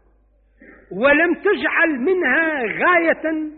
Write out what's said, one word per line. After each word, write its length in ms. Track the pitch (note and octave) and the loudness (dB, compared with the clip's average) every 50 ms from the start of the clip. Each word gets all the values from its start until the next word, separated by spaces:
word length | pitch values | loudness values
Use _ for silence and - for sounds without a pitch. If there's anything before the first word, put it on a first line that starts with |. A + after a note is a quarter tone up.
| _ _ _ _ _ _ _ _ _ _ _ _ - - - - _ _ F3+ F#3+ | _ _ _ _ _ _ _ _ _ _ _ _ -20 -20 -20 -20 _ _ -6 0
ولم 320 | A#3+ C#4 C#4+ D4+ E4+ F4+ D#4+ | 2 2 4 4 2 0 0
تجعل 680 | - - G4+ G4+ C4 C#4+ - - D4+ E4 E4 D4 A#3 | 0 0 0 0 0 -2 -2 0 0 0 0 0 -2
منها 640 | B3 F4+ F#4+ F#4 E4 B3+ C4 D#4+ E4 D#4+ D4+ C#4 | 0 0 0 0 0 0 0 0 0 -2 -2 -4
غاية 880 | A#3+ G3+ D#3+ D#3+ B3 F4 F4+ E4+ E4+ D#4+ C4+ - - D#4 D#4+ D#4 D#4 D4+ - | -4 -6 -4 0 2 2 2 4 2 2 0 0 -2 -4 -4 -4 -6 -10 -12